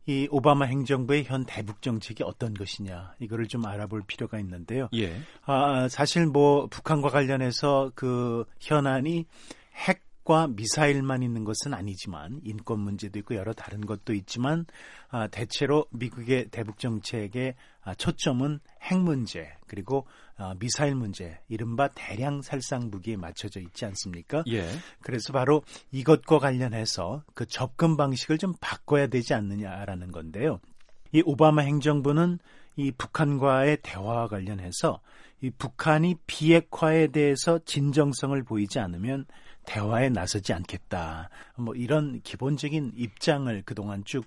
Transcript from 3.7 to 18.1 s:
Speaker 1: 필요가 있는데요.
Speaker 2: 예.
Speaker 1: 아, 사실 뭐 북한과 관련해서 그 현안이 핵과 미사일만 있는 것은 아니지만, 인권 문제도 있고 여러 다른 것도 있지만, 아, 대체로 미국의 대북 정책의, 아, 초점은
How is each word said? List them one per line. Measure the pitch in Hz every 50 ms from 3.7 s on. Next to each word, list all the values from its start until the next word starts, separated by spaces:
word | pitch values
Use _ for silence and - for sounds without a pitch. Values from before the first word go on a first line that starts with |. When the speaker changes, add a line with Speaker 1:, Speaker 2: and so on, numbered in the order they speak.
| 101 104 104 95 110 107 98
Speaker 1:
필요가 | - - - 127 110 - 107
있는데요. | 101 92 90 87 85 - 113 131 135 110 -
Speaker 2:
예. | 113 107 87 82 110 151 - - - -
Speaker 1:
아, | - 139 131 143 143 139 127 127
사실 | 127 - - 143 143 - 175 170
뭐 | 156 135 143 147 143 143 143 135
북한과 | - - - - - 160 147 135 143
관련해서 | - 143 139 131 135 131 131 123 117 - - 143 143 135 135 131 123
그 | - 127 127 123 123 123 120 117 117 110 - - -
현안이 | - - 151 147 139 135 131 135 127 156 170 170 165 - - - - - - - - _ -
핵과 | - - - 185 - - - - - - - 160 160 165
미사일만 | 147 113 98 113 110 - 151 156 147 143 139 135 135 131 127
있는 | 127 120 117 113 110
것은 | 104 110 - - 143 135
아니지만, | 95 95 101 95 92 - 92 87 76 76 90 127 147 -
인권 | 107 107 107 - - 117 104
문제도 | 101 101 101 98 - 101 98 104
있고 | 101 - 123
여러 | 101 95 101 -
다른 | - - - - 104 107
것도 | 104 107 98 - - 113
있지만, | 101 92 - - 117 123 135 160 165 170 - - - - - - - - -
아, | - 117 110
대체로 | 104 - 104 117 110 - - 143 131 147 151 147 -
미국의 | - 117 123 117 - 123 113 117 131 127 120 107
대북 | - 117 110 107 104 -
정책의, | - 127 113 104 - - - 113 104 98 95 123 127 131 127 - - - _ _ -
아, | 95 101
초점은 | - - 175